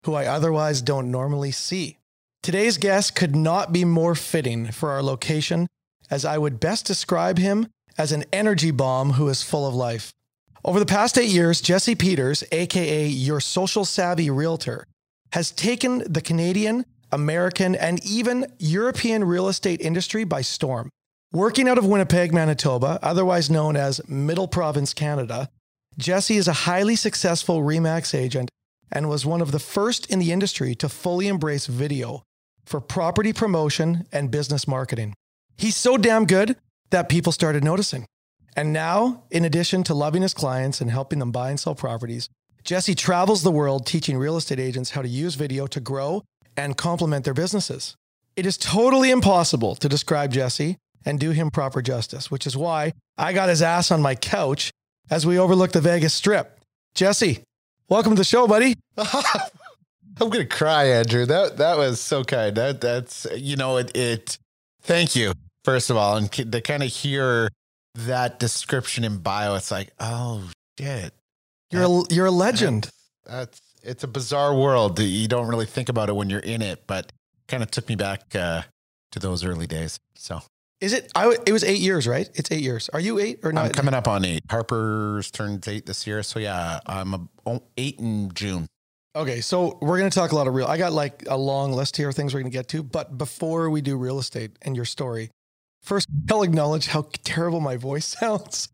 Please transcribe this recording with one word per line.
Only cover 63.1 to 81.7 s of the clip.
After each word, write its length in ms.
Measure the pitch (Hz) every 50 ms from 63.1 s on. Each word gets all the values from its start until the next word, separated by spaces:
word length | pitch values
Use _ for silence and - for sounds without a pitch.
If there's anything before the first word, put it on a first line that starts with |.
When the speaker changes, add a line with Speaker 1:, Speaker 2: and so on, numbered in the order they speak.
| - - - - 82
Speaker 2:
you 200 | 117 139 139 143
know, 200 | 135 131 131 131
it, 200 | 127 123 - -
it, 420 | 123 127 120 117 110 - - - - _ _ _ _ _ _ _ _
thank 320 | _ - 170 170 170 - -
you, 180 | 127 113 98 87 - - - _ _ _
first 260 | - 131 123 - -
of 60 | 123
all. 200 | 110 104 101 104
And 140 | 110 104 101
ki-, 140 | - - 127
to 160 | 113 107 117
kinda 260 | 113 - 147 143 143
hear 600 | 120 - - - 143 139 139 135 127 120 117 113 104 _ _ _ _ _ _ _ _ _
that 440 | 113 117 120 127 123 123 120 - -
description 640 | 123 113 - - - - 147 131 - - - - 117
in 140 | 110 104 95
bio, 360 | 82 98 95 104 104 104 101
it's 160 | 95 - -
like, 220 | 104 95 98 - _ -
"Oh, 500 | 110 113 117 117 123 120 113 104 95 87 82 _ _ _ _ -
shit." 360 | 139 143 139 113 90 - _ _ _ _ _ _ _ _ _ _ _ _
Speaker 1:
You're 140 | 170 180 180
a, 40 | 180
Speaker 2:
That, 180 | 175 180 180 -
Speaker 1:
you're 160 | 165 175 185
a 40 | 190
legend. 600 | 180 175 185 226 247 214 226 160 117 107 110 - _ _ _ _ _ _ _
Speaker 2:
that's, 360 | - 120 127 127 - _ -
that's, 20 | _ _ _ _
it's 220 | - 110 127 - -
a 40 | 131
bizarre 460 | 110 139 123 104 147 143 143 143 143
world. 440 | 131 135 139 135 120 110 101 85 107
You 300 | 107 98 92 104 110 107
don't 180 | 123 123 120
really 200 | 113 117 117 110
think 220 | - - 135 123 120
about 200 | 120 117 107 104
it 80 | 104
when 120 | 101 101 98
you're 120 | 98 104
in 220 | - 104 113 113
it, 220 | 110 98 85 - _
but 260 | - 98 92 92 - _ _ _ _ _ _ _
kinda 200 | - 139 127 113
took 220 | - - - - -
me 60 | 120
back, 400 | 92 101 98 98 - _ _ -
uh, 280 | 98 87 87 82 82 78 - _ _ _ _ _ _ _ _
to 60 | - -
those 260 | 90 95 90 85 87
early 220 | 90 90 82 82
days. 320 | 80 80 80 82 78 - - _ _ _
So. 280 | - - - 90 80 - _ _ _ _ _ _ _
Speaker 1:
Is 120 | 190 202
it, 180 | 233 254 - - -
I 80 | 165
w-, 180 | 196 233 233 - -
it 80 | 190
was 120 | 214 220 -
eight 160 | -